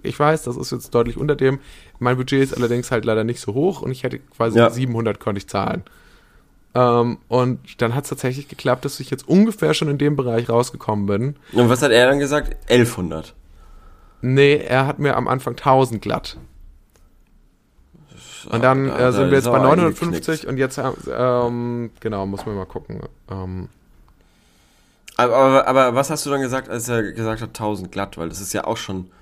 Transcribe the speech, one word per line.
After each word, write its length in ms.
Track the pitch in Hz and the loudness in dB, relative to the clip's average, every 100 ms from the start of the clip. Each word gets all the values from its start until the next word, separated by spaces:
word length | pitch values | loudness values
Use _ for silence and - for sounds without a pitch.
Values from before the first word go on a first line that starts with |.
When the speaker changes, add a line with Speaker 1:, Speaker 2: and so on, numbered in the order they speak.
Speaker 1:
„Ich 160 | 139 - | -8 0
weiß, 220 | 147 160 | 0 0
das 140 | 160 120 | -4 -8
ist 120 | - | -8
jetzt 220 | 127 - | -10 -4
deutlich 220 | 120 117 - | -2 -2 -2
unter 200 | 151 143 | -2 0
dem, 220 | 131 135 - - - - | 0 0 -6 -20 -20 -6
mein 200 | 123 127 | -2 -2
Budget 240 | 127 135 | 0 0
ist 120 | 139 | 0
allerdings 360 | 120 120 120 120 | 0 -2 -2 -2
halt 160 | 117 113 | -2 0
leider 180 | 110 | 0
nicht 160 | 110 123 | -2 -4
so 140 | - | -6
hoch 260 | 113 175 170 | -2 -2 -2
und 100 | - | -8
ich 120 | 127 | -6
hätte 160 | 123 117 | -6 -8
quasi 400 | - - 113 113 | -12 -4 2 4
Speaker 2:
Ja. 100 | 117 | 4
Speaker 1:
siebenhundert 480 | 120 127 113 110 - | 4 -2 -2 -2 -4
konnte 180 | 110 101 | -4 -6
ich 100 | - | -4
zahlen.“ 340 | 101 - 180 - _ _ _ _ _ _ _ _ | -4 -2 -4 -8 _ _ _ _ _ _ _ _
Ähm, 440 | 123 123 120 120 113 _ | 2 4 4 2 -2 _
und 540 | 123 127 123 - - | 0 0 -2 -10 -4
dann 120 | 117 | -2
hat's 140 | 127 - | -2 -6
tatsächlich 400 | 131 127 131 - | -6 -6 -6 -12
geklappt, 380 | - 127 127 143 | -6 -2 -2 -2
dass 120 | - | -10
ich 100 | 131 | -8
jetzt 180 | 127 - | -8 2
ungefähr 460 | 185 220 214 156 | 4 4 2 0
schon 140 | 156 156 | 0 0
in 100 | 143 | 0
dem 180 | 147 139 | 0 0
Bereich 320 | 123 117 117 | 0 -2 2
rausgekommen 560 | 117 123 - - 104 | 0 0 -4 -6 -2
bin. 320 | 101 101 131 143 - | -2 -2 -2 -6 -2
Speaker 2:
Und 160 | 117 120 | 2 4
was 140 | 123 | 4
hat 80 | 143 | 4
er 140 | 117 127 | 6 6
dann 100 | 143 | 4
gesagt? 380 | 139 147 139 - - | 2 -2 -2 -8 2
Elfhundert? 680 | 123 120 - 85 80 - - - - - - - - - _ | 4 4 0 -6 -8 -12 -20 -20 -20 -20 -20 -20 -20 -20 _
Speaker 1:
Nee, 340 | 123 131 143 147 | 0 4 6 4
er 300 | - 131 135 | 2 0 0
hat 120 | - | -2
mir 180 | 143 127 | -2 0
am 120 | 123 | 0
Anfang 260 | 131 127 120 | -2 -4 -2
tausend 440 | 139 131 123 110 | 2 4 2 -2
glatt. 380 | 104 113 - - - - - - _ _ _ _ _ _ _ _ _ _ _ _ _ - - - - | -4 -4 -6 -14 -20 -20 -20 -20 _ _ _ _ _ _ _ _ _ _ _ _ _ -20 -20 -20 -6
Und 140 | 113 | 0
dann, 220 | 127 135 135 | 2 2 0
Speaker 2:
Ja, 200 | 131 127 | 0 0
Speaker 1:
äh, 40 | |
sind 120 | - | 2
Speaker 2:
da 60 | 135 | 4
Speaker 1:
wir 80 | 139 | 4
Speaker 2:
ist 60 | |
Speaker 1:
jetzt 80 | 120 | 4
bei 60 | 127 | 4
Speaker 2:
aber 100 | 131 | 4
Speaker 1:
neunhundertfünfzig 800 | 165 - - 170 165 - 156 - | 4 2 0 -4 -4 -4 -4 -4
Speaker 2:
eingeknickt. 0 | |
Speaker 1:
und 80 | 135 | -2
jetzt, 220 | 131 135 | -2 -2
äh, 680 | 131 - - - 127 123 120 | -6 -6 -8 -2 0 2 0
ähm, 440 | 120 120 120 117 - | -2 -6 -6 -8 -8
genau, 240 | 113 101 98 | -8 -6 -6
muss 200 | 98 110 | -6 -8
man 100 | 101 | -8
mal 80 | |
gucken. 360 | 90 - - 107 - - - | -8 -12 -12 -12 -14 -18 -14
Ähm, 380 | 95 92 92 92 - _ _ _ _ _ _ _ _ _ _ _ _ - - | -10 -10 -10 -12 -16 _ _ _ _ _ _ _ _ _ _ _ _ -6 0
Speaker 2:
Aber, 180 | 123 120 | 4 6
aber, 320 | 135 135 - | 6 6 6
aber 260 | 131 127 | 4 4
was 140 | 120 139 | 2 -2
hast 160 | 151 | -4
du 60 | 143 | -4
dann 100 | 139 | -2
gesagt, 300 | 131 131 131 | -2 -4 -6
als 180 | 117 117 | -8 -2
er 240 | 117 101 | -2 -2
gesagt 300 | 110 110 110 | -4 -6 -6
hat, 100 | 117 | -8
tausend 400 | - 107 101 90 | -6 -4 -4 -6
glatt? 240 | 98 98 - | -8 -8 -6
Weil 140 | 82 | -8
das 100 | - | -8
ist 140 | 98 | -6
ja 100 | 104 | -4
auch 140 | - 113 | -4 -6
schon 320 | - 95 90 _ | -6 -10 -10 _